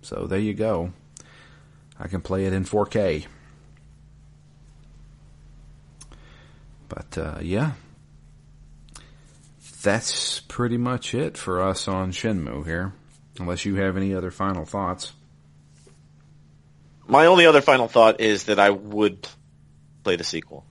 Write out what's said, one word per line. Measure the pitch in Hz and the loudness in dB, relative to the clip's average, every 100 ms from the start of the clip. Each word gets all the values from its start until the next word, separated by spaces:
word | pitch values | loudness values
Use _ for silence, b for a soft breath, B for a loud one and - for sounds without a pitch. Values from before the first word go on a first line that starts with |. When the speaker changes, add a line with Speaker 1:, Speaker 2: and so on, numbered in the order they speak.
Speaker 1:
So | - - 90 | -12 -10 -6
there | 95 | -4
you | 107 | -4
go. | 104 110 87 87 - - - b b b b b b b - | -4 -2 -2 -4 -10 -20 -20 b b b b b b b -16
I | 92 | -10
can | 92 | -10
play | - 95 95 | -6 -4 -2
it | |
in | 95 | -2
four | 90 104 101 | -2 -2 -2
K. | 113 98 78 - b b b b - - - - - - - - - - - - - - - - - - - - - - - - b b b b b b b - | 0 0 -2 -6 b b b b -20 -20 -20 -20 -20 -20 -20 -20 -20 -20 -20 -20 -20 -20 -20 -20 -20 -20 -20 -20 -20 -20 -20 -20 b b b b b b b -16
But, | - - - | -14 -12 -10
uh, | 78 78 | -10 -10
yeah. | 82 95 156 120 - - - - - - - - - - - b b b b b b - - - | -6 -4 -4 -6 -18 -20 -20 -20 -20 -20 -20 -20 -20 -20 -20 b b b b b b -20 -20 -4
That's | 101 110 - - - - | -2 -2 -4 -6 -6 -8
pretty | - - 120 120 | -12 -6 -4 -2
much | 123 127 - | -4 -4 -6
it | 117 151 - | -6 -6 -8
for | - 90 | -6 -2
us | 95 95 - | -2 -2 -4
on | 95 92 | -4 -4
Shenmue | 92 117 101 71 64 80 | -4 -4 -4 -6 -8 -6
here. | 82 95 - - - - - | -6 -6 -10 -20 -20 -20 -12
Unless | 87 90 101 | -8 -6 -4
you | 98 | -2
have | 98 95 | -2 -2
any | 98 | -2
other | 95 90 | -4 -6
final | - 98 92 78 | -6 -6 -4 -6
thoughts. | 101 92 92 - - - - - - - - - - - - - - - - _ - - - - | -6 -6 -6 -12 -16 -20 -20 -20 -20 -20 -20 -20 -20 -20 -20 -20 -20 -20 -20 _ -20 -20 -20 2
Speaker 2:
My | 135 165 | 6 8
only | 180 170 | 10 10
other | 151 | 8
final | 139 131 113 | 6 4 4
thought | 123 110 110 | 6 6 6
is | 110 101 - | 0 0 0
that | 101 | 4
I | 101 | 4
would | 101 104 104 104 92 - - - - - - - - | 4 -4 0 0 -2 -18 -20 -20 -20 -20 -20 -20 -8
play | 104 87 | -4 -2
the | |
sequel. | 85 85 - 71 - | -4 -8 -12 -20 -20